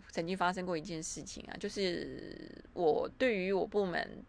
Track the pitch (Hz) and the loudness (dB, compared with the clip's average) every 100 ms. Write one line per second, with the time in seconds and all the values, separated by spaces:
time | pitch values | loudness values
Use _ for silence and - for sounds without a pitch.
0 | - - 170 185 180 190 180 170 156 160 | -8 -4 -2 2 2 2 0 -2 -4 -6
1 | 160 - - - - - 208 202 185 170 | -6 -8 -10 -10 -10 -8 -6 0 0 0
2 | 135 131 - - 50 - - - 165 - | -4 -8 -10 -12 -12 -14 -8 2 4 6
3 | - - 254 208 185 196 208 208 190 160 | 2 2 4 4 4 2 2 2 2 0
4 | - - | -2 -6